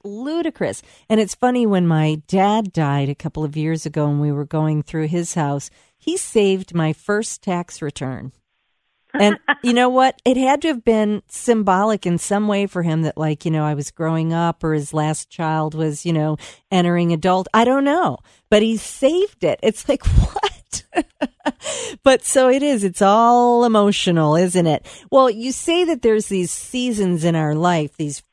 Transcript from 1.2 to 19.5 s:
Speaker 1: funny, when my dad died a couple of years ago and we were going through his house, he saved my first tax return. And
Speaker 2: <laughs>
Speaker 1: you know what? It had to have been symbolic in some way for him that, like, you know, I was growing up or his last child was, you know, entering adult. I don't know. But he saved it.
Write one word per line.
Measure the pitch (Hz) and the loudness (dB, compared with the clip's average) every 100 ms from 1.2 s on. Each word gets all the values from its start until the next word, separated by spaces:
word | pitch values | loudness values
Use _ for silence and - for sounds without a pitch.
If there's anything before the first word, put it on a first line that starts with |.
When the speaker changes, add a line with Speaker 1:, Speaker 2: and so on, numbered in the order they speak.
| 196 - | 0 0
Speaker 1:
funny, | 247 247 226 | 0 2 2
when | 190 175 | 2 2
my | 156 156 151 - | 2 0 -2 -2
dad | 185 196 214 202 | 0 2 2 -2
died | 170 147 143 139 | -2 0 0 -2
a | 143 | -4
couple | 156 - | -8 -6
of | 151 151 | -6 -4
years | 156 160 156 | -4 -4 -4
ago | 151 147 | -2 -2
and | 147 | 0
we | 147 | -2
were | 143 147 | -4 -4
going | 160 156 151 | -2 0 -2
through | - 160 156 | -4 -6 -4
his | 175 170 | -4 -4
house, | 175 147 143 - - _ _ | -4 -2 -4 -8 -18 _ _
he | - 370 | -8 -6
saved | - 226 202 190 185 | -2 0 2 0 -4
my | 170 156 | -2 -2
first | 151 - 208 226 - | -4 -4 -4 -4 -8
tax | - 175 175 - | -6 -6 -6 -10
return. | 147 - 131 123 131 - _ _ _ _ _ _ _ | -12 -8 -10 -10 -14 -18 _ _ _ _ _ _ _
And | - 208 208 - | 2 2 2 -2
Speaker 2:
<laughs> | 285 | -2
Speaker 1:
you | 240 | 0
know | 240 254 | 2 4
what? | 254 262 - | 4 2 2
It | - 254 | 0 2
had | 262 294 | 2 2
to | 320 | 0
have | 254 240 | -2 0
been | 220 214 208 - | 2 0 -2 -8
symbolic | - - 226 196 185 214 208 180 | -8 0 2 2 2 2 0 -2
in | 175 | -2
some | - 202 208 | -2 -2 0
way | 202 202 | 0 -2
for | 180 | -2
him | 170 160 | -2 0
that, | 156 - | -2 -2
like, | 156 151 | -4 -2
you | 170 | -2
know, | 156 151 | -2 -2
I | |
was | 147 143 | -4 -6
growing | - 160 160 160 | -6 -4 -2 -2
up | 165 170 165 | 0 -2 -2
or | 160 | -2
his | 156 143 | -2 -2
last | 156 151 156 - | -2 -2 -4 -8
child | - 160 160 156 | -6 -2 -2 -2
was, | 156 156 147 175 | -2 -4 -4 -2
you | |
know, | 160 151 151 - - _ | 0 0 -4 -8 -20 _
entering | 190 175 175 170 | 0 2 2 0
adult. | 165 185 185 185 | 0 2 0 2
I | 220 240 | 2 2
don't | 277 277 | 2 2
know. | 320 311 123 - _ _ | 2 0 -4 -12 _ _
But | 214 | 2
he | 220 226 | 4 0
saved | - - 269 349 403 - | -6 -2 0 2 -2 -2
it. | 165 | -2